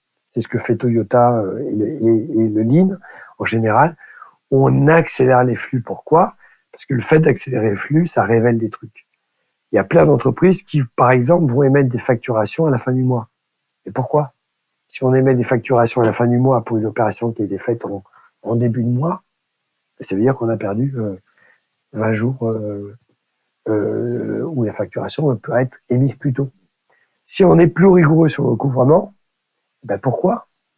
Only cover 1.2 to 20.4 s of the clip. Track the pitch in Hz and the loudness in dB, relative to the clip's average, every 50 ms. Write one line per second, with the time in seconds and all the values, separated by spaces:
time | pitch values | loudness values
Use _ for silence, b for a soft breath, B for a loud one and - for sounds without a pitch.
1.2 | 120 123 120 113 104 95 98 113 143 135 104 107 104 - - 139 117 113 113 107 | 4 4 2 0 -2 -4 -6 -6 -6 -6 -4 -4 -4 -4 -4 -2 0 2 2 2
2.2 | 107 165 - 113 113 110 104 107 110 117 135 170 190 190 196 B B B B B | 0 -2 -2 0 0 0 0 -2 0 2 2 4 2 2 0 B B B B B
3.2 | B B B - 101 - 113 113 113 110 107 120 147 175 160 B B B B B | B B B -10 -8 -4 -2 0 0 2 4 4 2 2 0 B B B B B
4.2 | B B B B _ _ 139 135 135 131 131 135 139 147 160 170 156 - - - | B B B B _ _ 0 2 2 4 2 2 4 4 4 4 2 0 -2 0
5.2 | 127 127 127 123 127 123 113 - - - - 127 120 - - - - - 151 165 | 2 4 4 4 2 2 0 -4 -6 -6 -6 -6 -6 -8 -10 -12 -4 0 2 2
6.2 | 185 220 - b b b b b b b - - - - 139 120 107 - 160 156 | 2 0 -2 b b b b b b b -20 -20 -8 -6 -4 -4 0 2 2 4
7.2 | 160 156 127 - - 139 127 110 107 110 101 98 - - 143 160 175 160 - 120 | 4 2 0 0 -4 -6 -4 -2 -2 -2 -2 -4 -4 -2 0 0 0 0 -2 -2
8.2 | 98 101 117 117 110 120 117 113 113 107 - - - 110 - - _ _ _ _ | 0 2 2 2 2 2 0 0 -2 -6 -8 -12 -18 -20 -20 -20 _ _ _ _
9.2 | _ _ _ _ _ _ _ _ _ _ - 104 95 - - 165 160 151 139 123 | _ _ _ _ _ _ _ _ _ _ -2 -2 0 2 2 4 4 4 4 2
10.2 | - 131 123 - 180 185 185 185 - _ - 147 131 - - - 131 123 127 127 | 0 -2 0 2 2 2 2 0 -2 _ -4 -2 -2 -2 -2 0 2 2 4 2
11.2 | 120 139 175 175 165 131 117 139 143 135 135 143 135 127 123 107 - - 127 113 | 2 2 2 2 2 2 2 2 2 4 4 4 2 2 -2 -4 -2 -2 -2 -2
12.2 | - - 117 110 104 101 - - 165 156 135 120 - 127 127 131 127 127 127 117 | -2 -2 -2 -2 -2 -2 -2 -2 0 0 0 -2 -2 -2 -2 0 0 0 -2 -2
13.2 | 113 - _ _ _ _ _ _ _ _ _ _ _ 98 104 - 123 - - 151 | -4 -8 _ _ _ _ _ _ _ _ _ _ _ -10 -8 -6 -4 -2 -2 -2
14.2 | 147 131 - _ _ _ _ _ _ _ _ _ _ _ - - - 127 131 131 | -2 -4 -8 _ _ _ _ _ _ _ _ _ _ _ -10 -4 -2 0 2 2
15.2 | 131 135 131 123 117 - 127 113 - - 131 120 117 117 - 127 117 110 107 - | 4 2 2 2 0 0 -2 -4 -2 0 2 2 2 2 0 0 0 0 0 0
16.2 | 120 120 120 123 127 135 131 117 - - 117 110 107 110 107 - 113 104 101 - | 0 0 2 2 2 2 2 0 -2 -2 -4 -4 -4 -4 -2 -2 -2 -2 -4 -4
17.2 | 120 117 113 - 107 92 98 95 - - 117 113 - 98 101 98 95 b b b | -6 -6 -4 -6 -6 -6 -6 -6 -6 -6 -6 -6 -6 -10 -10 -12 -14 b b b
18.2 | b b b _ - 104 117 117 120 117 113 127 117 120 123 123 143 170 - - | b b b _ -8 -4 -2 -2 -2 -2 -2 -2 -2 -2 -2 -2 -2 -4 -6 -8
19.2 | _ _ _ _ _ _ _ _ _ _ _ _ _ _ _ - - - 95 98 | _ _ _ _ _ _ _ _ _ _ _ _ _ _ _ -20 -12 -8 -4 0
20.2 | 113 131 131 - | 0 0 0 -2